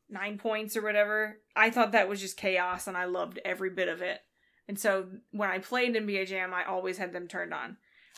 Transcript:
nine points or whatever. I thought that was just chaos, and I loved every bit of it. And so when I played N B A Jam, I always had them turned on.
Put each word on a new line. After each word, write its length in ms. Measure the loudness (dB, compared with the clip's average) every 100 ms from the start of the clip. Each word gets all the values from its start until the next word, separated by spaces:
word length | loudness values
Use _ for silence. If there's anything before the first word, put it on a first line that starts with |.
| -12
nine 280 | -8 -6 -4
points 380 | -2 -2 -2 -2
or 60 |
whatever. 560 | 2 4 4 2 0 -4 _ 4
I 140 | 6
thought 240 | 6 6
that 160 | 6 4
was 100 | 0
just 180 | -6 -4
chaos, 500 | 0 2 2 -2 -4
and 100 | -2
I 80 | -2
loved 340 | -2 -4 -4 -4
every 240 | -2 -2
bit 180 | 0 0
of 140 | -2
it. 180 | -4 -6 _ _ _ _ -10
And 100 | -2
so 300 | 2 2 0 -12 -8
when 180 | -2 0
I 100 | 0
played 360 | 0 2 2 2
N 100 | 0
B 120 | -2
A 80 | -2
Jam, 280 | -2 -2
I 120 | -2 -2
always 320 | -2 -2 -2
had 160 | -4
them 140 | -6 -8
turned 260 | -6 -6
on. 240 | -6 -8 -12 _ _ -20